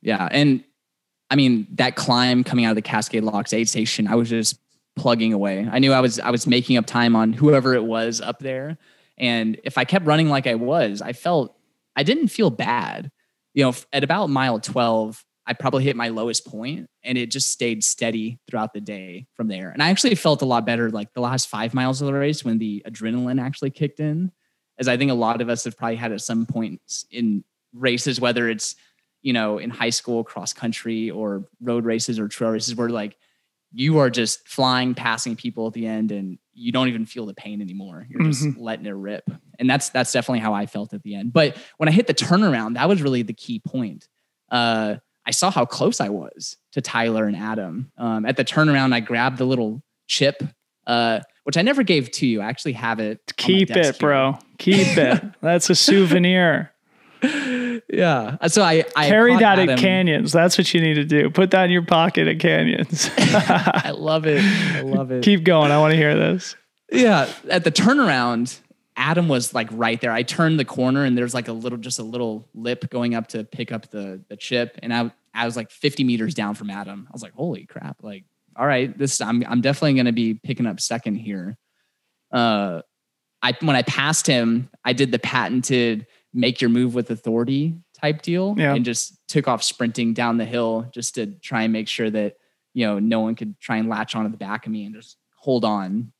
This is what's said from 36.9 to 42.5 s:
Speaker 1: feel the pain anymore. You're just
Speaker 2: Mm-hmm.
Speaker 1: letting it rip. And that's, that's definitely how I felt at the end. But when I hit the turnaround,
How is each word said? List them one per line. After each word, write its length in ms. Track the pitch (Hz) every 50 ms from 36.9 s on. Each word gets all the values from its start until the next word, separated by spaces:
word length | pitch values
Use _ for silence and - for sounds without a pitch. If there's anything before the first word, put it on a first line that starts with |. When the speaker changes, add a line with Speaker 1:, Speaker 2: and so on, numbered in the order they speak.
| 120 113 110
Speaker 1:
feel 180 | 110 - 123 113
the 100 | 104 95
pain 280 | - - 104 104 101 104
anymore. 440 | 92 90 98 98 95 87 80 104 123
You're 120 | 131 - 160
just 200 | 160 147 123 143
Speaker 2:
Mm-hmm. 160 | 147 139 117 120
Speaker 1:
letting 220 | 113 110 - -
it 40 | 104
rip. 400 | 101 98 98 98 104 - - - - - _ _ _ -
And 100 | 123 127
that's, 180 | 127 143 - -
that's 240 | - 127 123 - -
definitely 280 | 131 117 - 127 117
how 120 | 110 110 107
I 140 | 101 104
felt 260 | 98 - 104 104 107 -
at 100 | 104 -
the 120 | 104 101
end. 180 | 98 98 120 120
But 240 | 165 156 143 - - - - _ _
when 100 | 156 160
I 40 | 156
hit 140 | 190 240
the 80 | - 156
turnaround, 600 | - - 120 170 190 220 196